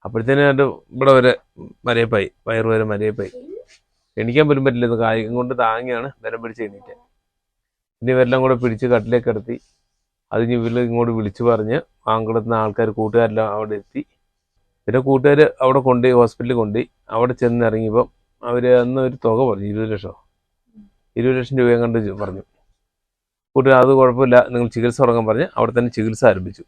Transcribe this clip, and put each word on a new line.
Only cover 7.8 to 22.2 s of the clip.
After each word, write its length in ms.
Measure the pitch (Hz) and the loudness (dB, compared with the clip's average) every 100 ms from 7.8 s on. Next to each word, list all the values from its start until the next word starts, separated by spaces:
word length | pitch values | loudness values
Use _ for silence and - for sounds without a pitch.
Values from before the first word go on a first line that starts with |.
| _ _ | _ _
പിന്നെ 140 | 117 127 | -2 2
ഇവരെല്ലാം 260 | 127 131 131 | 2 2 2
കൂടെ 120 | 127 | 0
പിടിച്ച് 240 | 123 110 127 120 | -2 -2 0 0
കട്ടിലേക്ക് 320 | 107 120 120 | 0 -2 -2
കിടത്തി. 280 | 110 101 120 _ _ _ _ _ _ _ | -6 -6 -12 _ _ _ _ _ _ _
അത് 80 | 104 | -4
കഴിഞ്ഞ് 160 | 117 120 | -2 0
ഇവര് 220 | 117 120 123 | -2 -2 -2
ഇങ്ങോട്ട് 240 | 117 117 113 | -2 -2 -2
വിളിച്ചു 260 | 107 - 120 | -4 -2 0
പറഞ്ഞ് 280 | 113 107 135 - _ - | 0 0 -4 -6 _ -4
മാങ്കുളത്ത് 420 | 110 110 113 110 | -2 -2 -4 -2
നിന്ന് 80 | 113 | -2
ആൾക്കാർ, 260 | 110 104 113 107 | -2 -2 -4 -2
കൂട്ടുകാരെല്ലാം 500 | 110 113 113 107 110 104 | -2 0 0 0 -4 -4
അവിടെ 180 | 107 104 | -6 -8
എത്തി. 200 | 98 135 151 _ _ _ _ _ _ _ | -10 -14 -14 _ _ _ _ _ _ _
പിന്നെ 160 | - 120 135 | -2 -2 2
കൂട്ടുകാർ 320 | 135 131 143 151 - | 2 4 4 4 4
അവിടെ 160 | 131 135 131 | 2 2 2
കൊണ്ടുപോയി, 280 | 123 123 123 | 2 4 4
ഹോസ്പിറ്റലിൽ 380 | 117 - 120 120 | 4 0 -4 -2
കൊണ്ടുപോയി. 260 | 107 107 127 _ _ | -2 -4 -6 _ _
അവിടെ 200 | 110 123 120 | -4 -2 0
ചെന്നിറങ്ങിയപ്പം 680 | 120 120 113 110 113 110 123 _ _ _ 120 | -2 0 0 0 0 0 -2 _ _ _ -6
അവർ 160 | 123 123 123 | -2 2 2
അന്ന് 200 | 123 131 131 | 2 -2 -4
ഒരു 100 | 127 | -2
തുക 140 | 123 113 131 | -2 0 0
പറഞ്ഞു, 180 | 101 101 | -2 -6
ഇരുപത് 180 | 104 110 | -6 -6
ലക്ഷം. 220 | 107 95 - _ _ _ _ _ - - _ _ - | -6 -10 -18 _ _ _ _ _ -20 -20 _ _ -4
ഇരുപത് 180 | 120 131 | -2 -2
ലക്ഷം 180 | 123 135 | -2 0
രൂപയും 200 | 120 120 | 2 2
കണ്ട് 140 | 120 117 104 | 0 -2 -4
ചോ-, 100 | 98 | -8